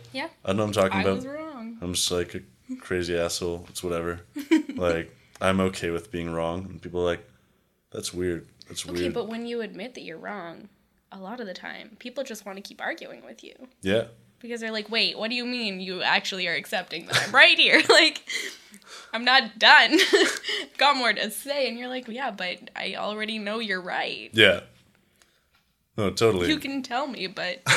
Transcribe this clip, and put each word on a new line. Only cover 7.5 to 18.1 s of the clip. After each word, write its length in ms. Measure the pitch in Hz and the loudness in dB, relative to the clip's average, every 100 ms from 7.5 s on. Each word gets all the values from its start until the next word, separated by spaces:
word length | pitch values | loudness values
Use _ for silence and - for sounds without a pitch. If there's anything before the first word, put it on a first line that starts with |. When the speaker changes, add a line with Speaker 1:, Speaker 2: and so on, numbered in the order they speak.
| _ _ _ _ | _ _ _ _
Speaker 2:
"That's 220 | 107 - | -10 -10
weird. 340 | 87 90 82 - _ - | -4 -4 -4 -8 _ -18
That's 180 | - - | -14 -8
Speaker 1:
Okay, 60 | 87 | -4
Speaker 2:
weird." 100 | - | -2
Speaker 1:
but 140 | 240 214 | -4 -6
when 180 | 226 233 | -8 -8
you 140 | 240 | -8
admit 320 | 214 185 240 - | -8 -10 -12 -12
that 60 | |
you're 140 | 175 165 | -14 -12
wrong, 520 | 185 202 170 170 202 _ _ _ _ | -12 -10 -12 -14 -20 _ _ _ _
a 60 | 196 | -16
lot 200 | 190 247 | -14 -12
of 60 | 208 | -12
the 60 | |
time, 420 | 180 85 - - 214 | -12 -12 -14 -16 -18
people 240 | 247 247 | -14 -10
just 220 | 262 214 208 | -10 -10 -14
wanna 160 | 196 | -14
keep 180 | 202 226 | -14 -10
arguing 440 | 226 330 - 117 117 | -8 -8 -12 -18 -20
with 180 | - | -20
you. 100 | - - 254 _ | -20 -20 -20 _
Speaker 2:
Yeah. 240 | - 107 - - _ _ | 0 0 0 -10 _ _
Speaker 1:
Because 220 | 226 240 | -12 -8
they're 100 | 226 | -6
like, 180 | 220 208 | -6 -4
"Wait, 280 | 226 190 - | 0 0 0
what 120 | 220 | -4
do 60 | 247 | -4
you 100 | 240 | -4
mean 340 | 247 220 185 | -4 -4 -6
you 200 | 190 180 | -6 -2
actually 460 | 127 185 - 185 180 | 2 2 0 -6 -4
are 60 | |
accepting 540 | 151 - 196 180 165 - | -4 -4 -8 -6 -12 -2
that 160 | 127 - | -2 2
I'm 60 | |
right 240 | 247 330 330 | 8 8 8
here? 240 | 254 311 - | 6 6 8
<laughs> 40 | |
Like, 320 | 311 311 | 8 8